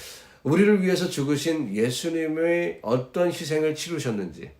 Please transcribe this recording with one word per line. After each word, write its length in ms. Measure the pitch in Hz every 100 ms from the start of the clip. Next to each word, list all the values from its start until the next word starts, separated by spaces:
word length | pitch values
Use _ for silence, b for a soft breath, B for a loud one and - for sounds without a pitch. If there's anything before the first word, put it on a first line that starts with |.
| B B B B
우리를 380 | - 165 208 208
위해서 260 | 185 175 180
죽으신 680 | - 139 143 165 160 123
예수님의 1040 | 101 120 127 170 165 160 156 170 170 170 -
어떤 460 | 110 127 123 175 180
희생을 460 | 135 151 156 156
치르셨는지 760 | 147 170 160 123 104 90 73 73 -